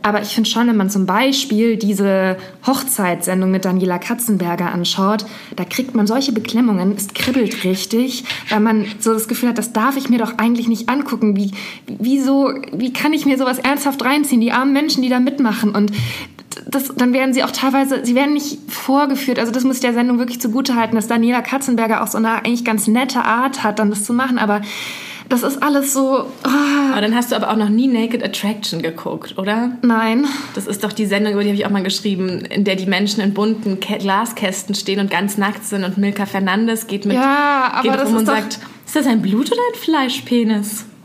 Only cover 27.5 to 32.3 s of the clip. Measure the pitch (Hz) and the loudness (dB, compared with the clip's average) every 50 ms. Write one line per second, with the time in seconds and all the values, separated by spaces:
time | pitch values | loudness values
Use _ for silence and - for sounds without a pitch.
27.5 | 220 220 214 202 208 226 254 269 240 233 269 233 - 226 - 196 - - - 202 | 0 0 2 2 2 2 2 2 2 2 0 0 -2 -4 -4 -4 -6 -4 -4 -4
28.5 | 220 214 - - - 165 165 165 165 - - - - 160 - - - - 190 202 | -4 -4 -6 -6 -6 -4 -4 -4 -6 -6 -8 -8 -8 -8 -10 -12 -10 -6 -4 -2
29.5 | 208 226 240 247 247 - - 240 226 220 226 226 226 247 285 277 - - - - | -2 -2 -2 -2 -4 0 2 2 4 4 2 2 2 2 0 0 -2 -6 -10 -8
30.5 | - 208 196 - 208 202 - 208 - - 214 196 196 202 208 208 208 202 208 208 | -10 -10 -6 -6 -6 -4 -4 -6 -2 -2 -2 0 2 0 0 0 0 0 0 2
31.5 | 202 202 208 196 202 202 185 190 190 - - 214 196 180 185 185 | 0 0 0 0 0 0 0 -2 -4 -2 -2 -2 -2 0 -2 -2